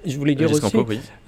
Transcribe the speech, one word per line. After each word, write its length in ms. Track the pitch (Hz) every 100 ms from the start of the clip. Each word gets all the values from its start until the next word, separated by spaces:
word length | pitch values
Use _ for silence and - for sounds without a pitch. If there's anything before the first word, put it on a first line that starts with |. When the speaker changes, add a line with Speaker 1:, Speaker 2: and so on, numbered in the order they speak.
| -
Speaker 1:
Je 120 | 135
voulais 160 | 143 139
dire 120 | 160
Speaker 2:
Régis 160 | 151
Speaker 1:
aussi, 120 | 117 226
Speaker 2:
Campo, 140 | 117
oui. 100 | 107 - -